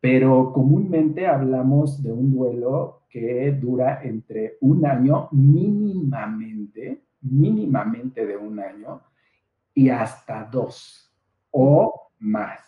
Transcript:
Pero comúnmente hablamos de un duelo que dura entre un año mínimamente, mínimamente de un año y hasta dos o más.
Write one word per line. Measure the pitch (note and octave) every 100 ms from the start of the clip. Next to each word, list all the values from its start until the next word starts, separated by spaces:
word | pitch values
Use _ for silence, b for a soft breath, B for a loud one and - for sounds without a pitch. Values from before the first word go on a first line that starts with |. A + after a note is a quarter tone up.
Pero | B2+ C3 C3 C3 C3
comúnmente | C#3 C3 F3 G3 E3+ D#3 D3 F#3
hablamos | C#3 C3 C3 C3 C#3+ D3 C#3
de | A#2
un | A#2 C3+
duelo | C3 B2+ A#2+ A#2+ C#3+ F3 - _
que | A#2+ A2+ B2 C#3
dura | C#3 A#2+ B2+ B2+ C3
entre | C3 A2 - A2 A2 -
un | C3+ F3
año | D3 B2+ C3+ - -
mínimamente, | C#3 C#3 D#3+ G3+ G#3 G#3 F#3 C#3+ A#2 G#2 G#2+ A2 A2 G#2 A2 G2+ - _ _
mínimamente | C3 C3 G#3+ G#3+ G3 B2 G#2 A#2+ B2+ A#2+ G#2
de | G2+
un | G#2+ G#2
año | G2 G2+ A#2 - _ _ _ _ _ _ _
y | - C3
hasta | A#2+ A2+ - - A2
dos | G#2+ B2+ A2+ - - - _ _ _ _ _
o | C3 C3+ D3+ G#3 - _ _
más. | G#2+ G#2+ F#2+ -